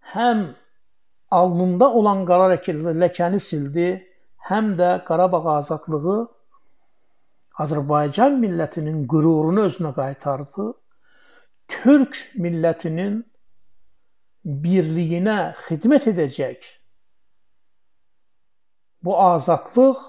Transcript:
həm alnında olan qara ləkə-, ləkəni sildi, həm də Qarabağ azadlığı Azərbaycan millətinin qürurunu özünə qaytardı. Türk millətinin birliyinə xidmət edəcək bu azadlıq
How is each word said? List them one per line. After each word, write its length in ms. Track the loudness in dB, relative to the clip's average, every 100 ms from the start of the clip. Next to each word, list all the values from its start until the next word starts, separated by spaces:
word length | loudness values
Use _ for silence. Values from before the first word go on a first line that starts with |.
| -12
həm 340 | -2 0 0 -4 -10 _ _ _ _ _ _ _
alnında 580 | 2 2 2 0 4 4
olan 340 | 4 2 2 2
qara 220 | 4 4
ləkə-, 260 | 2 -2 -6 -4
ləkəni 460 | 0 0 0 -2 -2
sildi, 500 | -4 -6 -4 -2 -2 -4 -10 _ _ -20
həm 340 | -4 -2 0 0
də 140 | 2 0
Qarabağ 540 | -2 0 2 2 0 -2
azadlığı 640 | -2 -8 -6 -4 -2 -4 -4 _ _ _ _ _ _ _ _ _ _ _ _ -10
Azərbaycan 840 | -6 -4 0 0 0 2 2 2
millətinin 640 | -2 -2 -6 -6 -6 -4 0
qürurunu 600 | 2 4 2 2 0 0
özünə 260 | -2 -8
qaytardı. 800 | -6 -6 -6 -6 -6 -8 -10 -10 -10 _ _ _ _ _ _ _ _ _
Türk 480 | -2 6 6 6 -4 -12
millətinin 880 | -6 -4 0 0 -2 -4 -6 -4 -6 -10 _ -20 -20 -20 -20 -20 _ _ _ _ _ -10
birliyinə 1080 | -6 0 0 0 -2 -2 -2 -2 -2 -4 -10
xidmət 500 | -10 -2 2 2 2
edəcək 600 | -2 -4 -4 -8 -8 -20 -20 -20 _ _ _ _ _ _ _ _ _ _ _ _ _ _ _ _ _ _ _ _ _
bu 100 | -4 2
azadlıq 840 | 4 2 0 -2 0 4 4 4